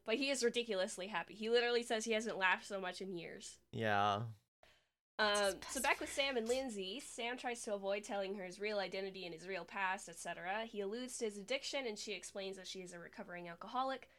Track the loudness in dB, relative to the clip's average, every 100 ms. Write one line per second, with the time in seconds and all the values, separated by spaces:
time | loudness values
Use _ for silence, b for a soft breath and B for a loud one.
0 | 0 2 4 4 4 4 2 2 0 -2
1 | -2 -2 -4 -2 4 6 6 4 2 0
2 | 2 2 2 4 4 4 0 -4 -4 -4
3 | -6 -6 -6 -10 -12 -16 _ 0 4 6
4 | 6 4 0 -8 _ _ b b b _
5 | _ 2 4 6 4 2 -4 0 2 2
6 | 0 0 2 2 2 2 0 -4 -4 -6
7 | -8 -6 -4 -2 -4 -4 -2 -2 0 -2
8 | 0 -2 -2 -4 -6 -4 -2 0 0 -2
9 | -4 -4 -8 -8 -6 -6 -4 0 0 0
10 | -4 -8 -6 -4 -2 -2 -2 -2 -2 -2
11 | -4 -2 -4 -4 -2 -2 0 -2 -2 -4
12 | -6 -6 -8 -6 -6 -6 -8 -8 -8 -10
13 | -12 -12 -10 -8 -8 -10 -4 0 0 -2
14 | -8